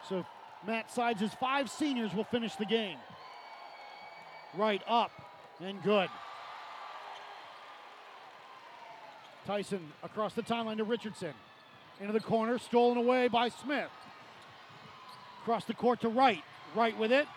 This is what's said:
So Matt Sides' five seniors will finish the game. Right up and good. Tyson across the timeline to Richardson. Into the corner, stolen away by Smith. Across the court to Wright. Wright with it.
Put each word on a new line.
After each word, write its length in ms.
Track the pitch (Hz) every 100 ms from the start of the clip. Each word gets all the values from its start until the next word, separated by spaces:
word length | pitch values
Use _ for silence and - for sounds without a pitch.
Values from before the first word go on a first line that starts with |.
| -
So 180 | 190 170 - - - 185
Matt 240 | 226 220
Sides' 420 | 240 240 214 214 -
five 300 | 254 269 269
seniors 440 | - 302 254 214
will 120 | 175 220
finish 300 | 240 226 -
the 100 | 208
game. 320 | 226 208 147 - - - - - - - - - - - - - - - 165
Right 260 | 214 196 196
up 240 | 233 196 - - - - -
and 200 | 180 196
good. 280 | 170 208 180 - - - - - - - - - - - - - - - - - - - - - - - - - - - - - - - - - -
Tyson 440 | 202 190 196 156 -
across 300 | 127 - 208
the 100 | -
timeline 340 | 220 233 226 220
to 60 |
Richardson. 500 | 214 233 220 - 170 139 - - - - - -
Into 140 | 202
the 60 | 220
corner, 380 | - 226 226 240
stolen 400 | - 240 240 240
away 300 | 233 254 247
by 220 | 233 240
Smith. 400 | - 247 277 165 - - - - - - - - - - - - - - -
Across 220 | - 226 -
the 80 |
court 280 | 220 233 240
to 80 | 226
Wright. 340 | 226 269 180 - - - 208
Wright 220 | 233 208
with 140 | 220
it. 160 | 262 294